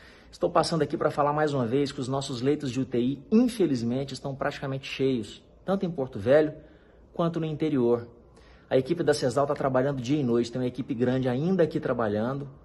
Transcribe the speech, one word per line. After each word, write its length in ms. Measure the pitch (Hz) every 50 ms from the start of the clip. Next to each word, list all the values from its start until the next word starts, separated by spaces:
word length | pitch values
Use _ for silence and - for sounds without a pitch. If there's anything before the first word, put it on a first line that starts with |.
| - - - - - -
Estou 200 | - - - 170
passando 320 | - 165 160 - 170 160
aqui 160 | 147 143 - -
pra 120 | - 151
falar 220 | 147 156 143 147
mais 220 | 147 151 151 151 143
uma 120 | 135 120
vez 240 | 110 123 143 143 135
que 120 | 143 -
os 80 | 131 120
nossos 320 | 135 139 135 - 135 113
leitos 280 | 123 139 147 151 - 131
de 120 | 110 135
U 40 | 131
T 140 | - - 120
I, 240 | 120 127 143 135 - -
infelizmente, 800 | 220 220 254 240 - - 185 156 139 117 113 117 120 131 139 135 131
estão 220 | - - 143 139
praticamente 500 | 135 139 143 143 - - 135 135 131 -
cheios, 560 | - - - 135 135 131 120 104 - - - - - - - -
tanto 220 | - 190 196 202
em 40 | 170
Porto 300 | 170 - 131 127 - 110
Velho 340 | 95 120 139 156 151 151 151 - - - - - - - - - - - -
quanto 260 | - 170 165 170 170
no 60 | 160
interior. 640 | 156 151 135 160 156 147 131 120 120 120 117 107 - - - - - - - - - - - - -
A 80 | 117 131
equipe 260 | 131 - 175 170 160
da 100 | 151 143
cesal 340 | - 151 131 113 139 139 139
tá 80 | 147
trabalhando 460 | - 147 135 131 127 131 143 143 131
dia 180 | 117 117 147 156
e 40 | 139
noite, 280 | 120 117 120 117 113
tem 80 | - 127
uma 80 | 127 123
equipe 260 | 123 - 135 - 135
grande 360 | 113 123 123 127 131 127 127
ainda 340 | 123 131 151 175 190 175 165
aqui 160 | - - 156
trabalhando 680 | - 139 127 120 117 107 104 107 110 123 139 139 143 - - - -